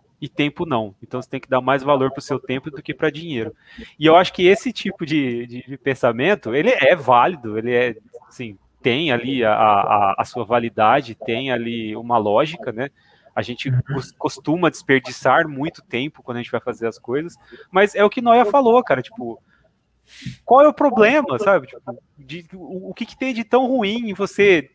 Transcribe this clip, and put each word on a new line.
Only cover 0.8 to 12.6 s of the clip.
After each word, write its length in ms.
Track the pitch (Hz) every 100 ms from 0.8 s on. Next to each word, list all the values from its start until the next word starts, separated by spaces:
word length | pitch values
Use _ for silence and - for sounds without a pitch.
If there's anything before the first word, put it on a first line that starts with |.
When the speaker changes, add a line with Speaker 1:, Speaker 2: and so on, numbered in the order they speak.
| 107 95
Speaker 1:
Então 220 | - 127
você 60 | 120
tem 100 | 135
que 80 | -
dar 120 | 127
mais 240 | 127 139
valor 260 | 131 143 131
pro 100 | 135
seu 180 | - 131
tempo 300 | - 131 156
do 120 | 143
que 100 | -
pra 180 | 147 156
dinheiro. 440 | 147 170 131 110 - _ - - -
E 80 | 151
eu 100 | 165
acho 160 | 185
que 120 | - 180
esse 260 | 196 -
tipo 340 | - 202 - 156
de, 400 | 156 135 120 120
de, 160 | 120 127
de 100 | 135
pensamento, 760 | - 127 127 113 151 208 113
ele 160 | 123 190
é 240 | 262 135 175
válido, 600 | 117 123 127 170 117 104
ele 160 | 117
é, 220 | 120 123 110 _ - -
assim, 300 | - 120 98 _ _
tem 300 | - 123 165
ali 320 | 120 120 135
a, 80 | 110
a, 600 | 107 110 101 - 107 101 -
a 60 |
sua 200 | 117 -
validade, 680 | 110 120 117 110 107 135 123
tem 380 | 110 - 117 135
ali 420 | 123 117 117 110 107
uma 220 | 117 120
lógica, 540 | 104 104 156 165